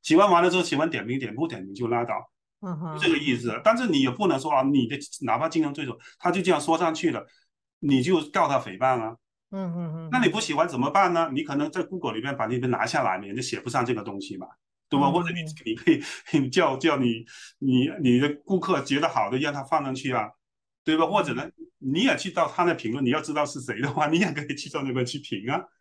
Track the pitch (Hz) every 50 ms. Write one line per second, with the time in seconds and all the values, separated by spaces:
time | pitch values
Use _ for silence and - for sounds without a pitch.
0 | - - 156 175 202 202 175 170 175 180 175 185 165 - 151 139 160 165 151 113
1 | 92 113 127 135 131 113 110 127 160 165 131 98 92 95 98 101 120 113 120 117
2 | 123 113 104 98 - _ _ _ _ _ _ _ 208 185 170 151 175 165 151 151
3 | - 180 160 143 151 139 123 117 117 117 110 120 - 214 233 240 254 214 160 139
4 | 131 127 - - 208 180 143 135 131 156 147 131 135 139 143 135 120 113 143 139
5 | - - - - - 113 110 123 156 160 - 160 151 143 139 151 143 127 110 -
6 | - - - _ - 175 165 196 175 185 170 - 196 165 165 160 175 165 160 -
7 | - 156 123 107 - _ _ _ _ _ _ _ _ _ _ _ - 143 135 131
8 | 123 180 185 160 151 - - 196 165 135 139 127 - 101 92 98 127 131 127 120
9 | 110 113 117 _ _ _ _ _ _ _ - 190 190 175 170 175 170 160 - -
10 | - - - 254 226 180 170 220 - - 147 147 165 175 147 123 131 147 147 196
11 | 196 180 175 165 165 156 131 147 160 143 139 143 147 156 - 185 175 - 190 180
12 | - 120 110 110 120 139 139 - 110 110 123 123 127 123 117 92 107 113 - 147
13 | 127 101 92 95 101 98 101 127 127 - 117 95 - 123 123 135 120 120 120 110
14 | 101 92 101 98 98 - 98 92 92 - - _ _ _ _ _ _ _ 151 139
15 | 143 143 165 175 175 165 170 170 160 156 156 - - 113 110 - - 175 147 139
16 | - - - - - - - 147 135 127 123 185 170 143 131 131 165 165 147 135
17 | 127 120 117 113 113 - - - - - _ _ 143 135 127 127 131 160 - -
18 | 147 127 120 123 143 147 147 - _ - 190 180 - 185 180 139 131 - 139 139
19 | 160 160 - 131 104 101 123 131 151 147 139 139 135 - 160 156 139 139 131 127
20 | - 131 127 117 107 104 _ _ _ _ _ _ _ _ _ _ _ 156 156 160
21 | 160 160 202 202 180 139 117 123 151 - _ _ - _ _ _ - 131 143 175
22 | 240 269 - - - 190 - 175 160 131 - - 175 175 160 - - 110 117 143
23 | 135 120 143 156 151 156 147 151 147 139 - 135 120 - 104 107 135 139 123 147
24 | 151 147 160 175 202 170 139 147 135 - 143 - - - - 151 135 135 123 131
25 | 123 123 - 139 - - 113 95 101 127 147 127 - - _ _